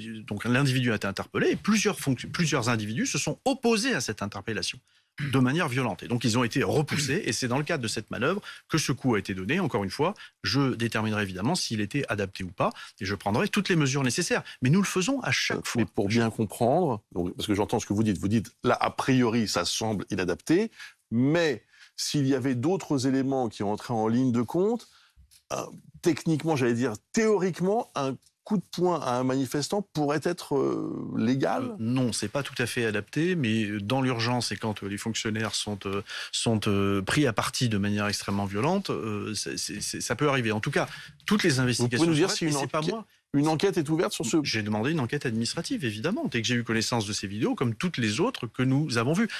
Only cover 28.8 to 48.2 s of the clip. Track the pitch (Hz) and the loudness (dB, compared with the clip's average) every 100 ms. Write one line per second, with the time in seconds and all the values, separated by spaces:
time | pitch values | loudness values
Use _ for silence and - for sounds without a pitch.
28.8 | 180 165 127 123 131 131 127 147 139 202 | 0 2 0 0 2 0 0 -2 -2 -2
29.8 | 202 - 147 151 180 175 - 143 135 113 | -2 -2 0 2 0 -4 -2 0 0 0
30.8 | 104 - - - 113 135 110 - 262 214 | -4 -6 -6 0 2 2 2 0 -4 -4
31.8 | 113 127 127 101 104 143 139 - 120 - | -2 0 0 -2 -4 -4 -4 -4 -4 -2
32.8 | 117 104 101 147 170 180 117 110 101 107 | -2 -2 -4 -2 0 0 0 0 0 -4
33.8 | 101 131 131 117 113 123 113 101 113 104 | -2 0 0 0 0 0 -2 -4 -4 -6
34.8 | 101 101 117 107 113 107 110 - - 101 | -6 -6 -4 -4 -2 -2 -2 -4 -4 -6
35.8 | 101 98 - - - - 120 110 110 98 | -4 -4 -6 -10 -8 -2 0 2 2 2
36.8 | 98 101 95 - 139 110 120 - 123 104 | 4 2 2 2 2 2 -2 0 0 2
37.8 | 104 104 104 101 - 101 101 101 139 196 | 0 0 -2 -2 -2 -2 -2 0 0 0
38.8 | - 98 110 104 104 107 - 127 - 101 | 0 -4 -4 -4 -4 -6 -6 -6 -6 -6
39.8 | - 110 - 120 147 135 113 107 151 175 | -8 -6 -4 0 2 2 2 0 0 -2
40.8 | 143 - - - - 208 180 131 127 117 | -2 -6 -18 -12 0 2 4 4 2 2
41.8 | 123 120 165 151 180 214 165 147 139 160 | 2 4 4 4 2 2 0 0 0 -2
42.8 | 160 220 208 _ _ 139 151 156 196 185 | -2 -4 -8 _ _ 2 4 4 2 2
43.8 | 143 160 208 - 113 165 147 113 104 107 | 2 0 0 -2 0 2 2 0 0 0
44.8 | 120 165 117 147 135 113 117 - - 262 | 0 0 0 -2 -2 -2 -2 -4 -4 -4
45.8 | 123 104 143 247 262 123 107 123 117 113 | -4 -4 -2 -2 -2 -2 0 0 0 0
46.8 | 104 120 104 104 101 101 139 - 123 107 | 0 0 -2 -4 -6 -2 -2 0 -2 0
47.8 | 185 - 110 107 | -2 0 0 2